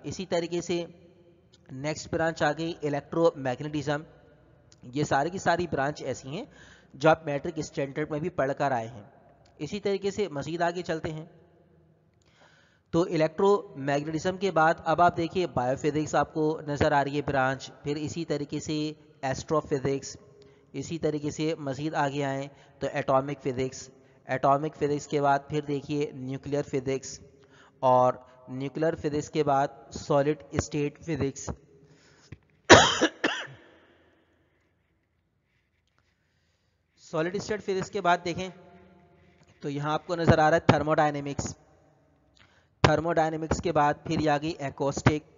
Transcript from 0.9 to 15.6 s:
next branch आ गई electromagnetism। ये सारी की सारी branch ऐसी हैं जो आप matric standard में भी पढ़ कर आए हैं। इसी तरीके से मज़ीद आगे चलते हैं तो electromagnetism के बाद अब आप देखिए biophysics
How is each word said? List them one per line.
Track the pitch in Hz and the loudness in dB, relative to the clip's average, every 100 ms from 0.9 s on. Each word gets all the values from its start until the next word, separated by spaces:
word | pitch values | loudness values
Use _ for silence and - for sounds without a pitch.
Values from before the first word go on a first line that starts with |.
| - - - - _ _ _ - | -12 -20 -20 -20 _ _ _ -18
next | 131 147 156 - | -8 -6 -6 -4
branch | 165 160 160 | -2 0 2
आ | 151 | 0
गई | 151 165 175 | 0 -4 -4
electromagnetism। | 151 143 143 165 165 147 135 123 151 151 139 147 160 - - _ _ _ _ _ | -4 -4 -4 2 2 2 -4 -4 -6 -6 -4 -4 -6 -20 -20 _ _ _ _ _
ये | 123 135 | -8 -4
सारी | 147 139 160 | 0 0 0
की | 185 | -2
सारी | 185 170 170 | 0 0 0
branch | 143 135 - | -2 -2 -4
ऐसी | 139 113 131 170 | -6 -8 -8 -10
हैं | 294 - - - - 135 | -12 -18 -20 -20 -20 2
जो | 156 | 4
आप | 160 160 | 4 2
matric | 143 170 156 | -4 -4 -6
standard | 147 156 135 139 151 | -8 -6 -6 -4 -4
में | 151 | -4
भी | 170 | -4
पढ़ | - 135 | -2 -2
कर | 139 143 | 0 0
आए | 123 113 | -2 -4
हैं। | 117 101 - - _ _ - | -12 -20 -20 -20 _ _ -12
इसी | 147 208 | -10 -6
तरीके | 202 196 196 | -4 -2 -2
से | 190 190 | -2 -4
मज़ीद | 143 139 170 | -4 -6 -2
आगे | 170 175 | -2 -2
चलते | 170 160 165 | -4 -4 -6
हैं | 156 160 - - _ _ _ _ _ _ _ _ _ - _ _ _ _ | -10 -12 -20 -20 _ _ _ _ _ _ _ _ _ -20 _ _ _ _
तो | 165 185 | 0 0
electromagnetism | 165 156 160 196 202 196 143 139 143 151 160 185 185 | 2 0 2 2 2 0 -8 -2 -2 -2 -4 -2 -2
के | 190 | 0
बाद | 160 160 165 160 | 4 4 2 0
अब | 156 | 4
आप | 175 | 4
देखिए | 175 165 185 170 | 4 -2 -2 -2
biophysics | 123 | 0